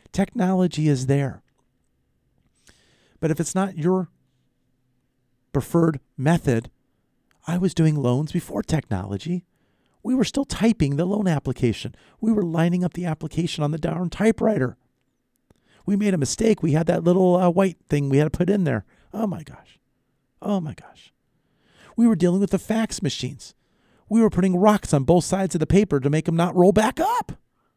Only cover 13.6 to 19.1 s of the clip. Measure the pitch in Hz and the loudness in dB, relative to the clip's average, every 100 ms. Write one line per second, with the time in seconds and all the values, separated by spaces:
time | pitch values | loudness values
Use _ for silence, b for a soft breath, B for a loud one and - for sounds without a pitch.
13.6 | 147 156 143 160 180 - 214 - - 208 | -4 -4 -4 -4 -6 -2 0 0 0 0
14.6 | 127 - _ _ _ _ _ _ _ b | -2 -6 _ _ _ _ _ _ _ b
15.6 | b b - 196 208 185 135 - 226 214 | b b -2 0 0 0 0 0 2 2
16.6 | 165 147 165 170 165 180 185 180 180 170 | 2 2 2 2 2 4 4 4 4 2
17.6 | 190 170 - 147 143 135 151 - 170 202 | 0 -2 -4 -2 2 2 2 0 0 0
18.6 | 170 117 - b b | 0 -2 -6 b b